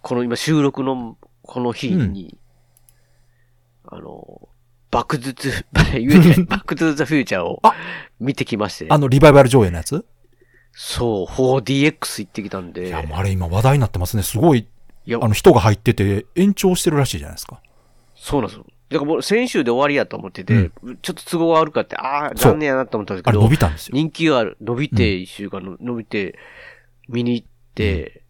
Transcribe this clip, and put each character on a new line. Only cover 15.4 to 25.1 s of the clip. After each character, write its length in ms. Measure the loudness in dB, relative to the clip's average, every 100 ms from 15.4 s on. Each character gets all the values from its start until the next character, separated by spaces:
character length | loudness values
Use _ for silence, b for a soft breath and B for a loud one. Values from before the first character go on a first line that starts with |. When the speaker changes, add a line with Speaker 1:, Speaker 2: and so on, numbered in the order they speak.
| 6
Speaker 2:
が 80 | 6
入 140 | 4 2
っ 20 |
て 160 | 0
て 320 | 0 0 -2 -4 0
延 180 | 0
長 220 | 2 0 2
し 80 |
て 80 | 0
る 60 | 0
ら 80 | 0
し 80 |
い 60 | -4
じ 40 |
ゃ 40 | -10
な 60 |
い 20 | -16
で 40 |
す 80 | -16
か。 140 | -20 _ _ _ _ _
Speaker 1:
そ 260 | _ -4 -4
う 20 |
な 60 | -4
ん 20 |
で 60 | -10
す 20 |
よ。 80 | -20 _ _
だ 100 | -4
か 60 | -2
ら 40 |
も 80 | -2
う 40 |
先 260 | 0 0 0
週 160 | -2
で 80 | 0
終 80 | 2
わ 80 | 2
り 80 | 0
や 100 | -2
と 120 | -6
思 120 | -12
っ 20 |
て 120 | -12
て、 280 | 0 2 2 -4
Speaker 2:
う 100 | -18
ん。 60 | -12
Speaker 1:
ち 140 | -10
ょ 0 |
っ 20 |
と 100 | -10
都 160 | -6 -2
合 140 | 2
が 60 | 4
悪 100 | 2
か 100 | -2
っ 40 | -4
て、 100 | -6
あ 360 | -4 -4 -4
ー、 40 | 2
Speaker 2:
そ 120 | 4
う。 20 |
Speaker 1:
残 80 | 4
念 100 | 0
や 60 | -2
な 100 | -2
と 120 | -6
思 60 |
っ 40 | -6
た 60 |
ん 40 | -4
で 40 |
す 20 |
け 80 | 0
ど、 80 | 4
Speaker 2:
あ 20 |
れ 40 | 4
伸 60 |
び 60 | 4
た 120 | 0
ん 20 |
で 60 | -2
す 100 | -6
よ。 80 | -4
Speaker 1:
人 160 | -4
気 160 | -2 0
が 120 | 0
あ 40 |
る、 140 | -2 -8
伸 160 | -8 -6
び 140 | -2
て、 260 | 0 0